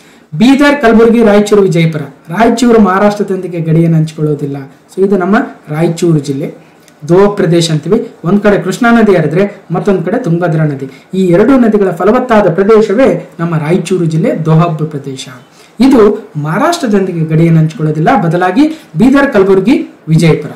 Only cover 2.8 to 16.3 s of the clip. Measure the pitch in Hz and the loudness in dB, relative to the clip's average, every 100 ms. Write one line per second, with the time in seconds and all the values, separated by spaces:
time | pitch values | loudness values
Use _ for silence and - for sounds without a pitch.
2.8 | 190 190 208 208 196 185 175 170 160 160 | 2 2 0 -2 -4 -6 -8 -6 -2 0
3.8 | 165 160 156 - 151 139 143 139 135 - | 2 0 -2 -4 -4 -4 -6 -10 -14 -20
4.8 | _ 185 196 196 175 226 - - - 151 | _ -2 0 0 0 -2 -2 -10 -10 -4
5.8 | 170 165 170 151 135 135 143 - - _ | -4 -2 0 0 -2 -6 -8 -12 -20 _
6.8 | _ _ 151 180 202 208 175 170 160 151 | _ _ -2 2 2 0 0 0 0 -4
7.8 | 165 233 - - 170 202 208 185 175 185 | -2 -4 -4 -8 -2 0 2 0 -2 -4
8.8 | 233 233 214 175 151 165 202 - - 160 | 0 2 4 2 0 -2 -2 -6 -8 -4
9.8 | 208 185 165 240 160 170 175 156 151 131 | -2 -2 -2 -4 -2 -2 -2 -2 -2 -4
10.8 | 131 - _ 190 180 175 233 262 226 202 | -10 -16 _ -2 2 2 4 2 2 0
11.8 | 185 165 190 247 - 214 185 175 202 214 | -2 -2 0 0 0 0 0 0 2 2
12.8 | 214 208 233 165 - - 170 156 147 196 | 2 2 0 0 -6 -8 -4 -4 -2 -2
13.8 | - 180 165 160 240 220 156 160 175 156 | -2 -2 -2 -2 -2 -2 0 2 2 -2
14.8 | 151 139 139 131 - - - _ - - | -6 -8 -12 -14 -14 -20 -20 _ -12 0
15.8 | 262 240 214 - - | 2 4 4 2 -6